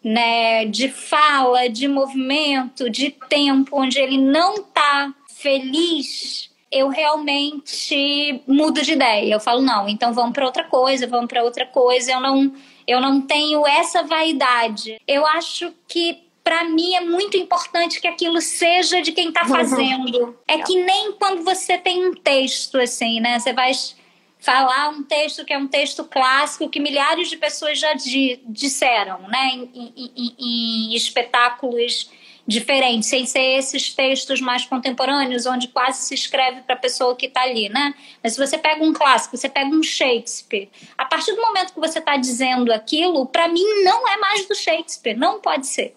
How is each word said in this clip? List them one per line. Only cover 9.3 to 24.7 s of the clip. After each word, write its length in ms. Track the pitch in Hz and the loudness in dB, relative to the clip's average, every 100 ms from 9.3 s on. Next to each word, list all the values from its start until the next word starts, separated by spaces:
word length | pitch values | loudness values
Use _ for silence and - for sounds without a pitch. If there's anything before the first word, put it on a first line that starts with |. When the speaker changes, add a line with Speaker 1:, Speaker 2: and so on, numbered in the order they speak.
Speaker 1:
Eu 60 | 214 | 0
falo, 220 | 247 240 | 0 2
"Não, 260 | 269 220 202 | 2 0 -2
então 260 | 214 240 | -2 -2
vamos 200 | 233 240 | 0 -2
pra 120 | 240 262 | 0 -2
outra 180 | 294 | -2
coisa, 440 | 330 269 254 269 240 | -2 2 2 0 -2
vamos 200 | 240 240 | -2 -2
pra 160 | 254 | 0
outra 220 | 233 240 - | -2 -2 -4
coisa." 460 | 285 247 254 254 | 2 4 2 0
Eu 80 | 254 | -2
não, 320 | 269 269 277 269 - _ - | 2 2 2 0 -20 _ 0
eu 140 | 247 | 2
não 200 | 262 277 | 4 2
tenho 440 | 269 294 302 302 294 | 2 0 2 2 4
essa 360 | 294 339 359 | 4 2 0
vaidade. 960 | 302 320 320 269 262 240 226 208 220 220 - | 0 0 0 2 2 2 2 -4 -10 -12 -2
Eu 180 | 285 302 | 2 2
acho 480 | 320 339 - 339 - _ | 0 -2 -8 -8 -12 _
que, 320 | 339 339 339 _ _ | -2 -2 -4 _ _
pra 200 | - 330 339 | -2 0 0
mim, 280 | 320 349 | 0 2
é 80 | 359 | 0
muito 340 | 349 339 403 403 | 0 -2 0 -2
importante 600 | 359 349 - 339 339 - | 0 -2 0 -2 -2 0
que 80 | 349 | -4
aquilo 320 | 339 339 330 | -2 -2 0
seja 600 | 320 - 339 349 359 359 | -2 0 4 4 4 2
de 100 | 311 | 0
quem 200 | 330 339 | -2 0
tá 100 | 330 | 0
Speaker 2:
Uhum. 40 | 330 | 2
Speaker 1:
fazendo. 880 | 277 302 262 262 262 254 240 240 - - | 2 2 2 0 -2 -2 -2 -2 -4 -4
É 80 | 311 | -2
Speaker 2:
É. 80 | |
Speaker 1:
que 180 | - 370 | 0 0
nem 280 | 359 392 427 | 2 0 -2
quando 300 | 381 403 381 | -2 -2 0
você 340 | 330 370 - 359 | -2 -2 0 0
tem 300 | 370 359 370 | 0 0 -2
um 60 | |
texto, 640 | 349 - 269 262 - - 269 | 0 2 2 0 -4 -2 -2
assim, 420 | 247 - 233 226 | -2 0 -2 0
né? 200 | 233 240 | 0 0
Você 120 | 247 | 0
vai 180 | 240 254 269 - - _ _ _ _ | 0 0 0 -6 -12 _ _ _ _
falar 500 | - 254 269 | 2 4 4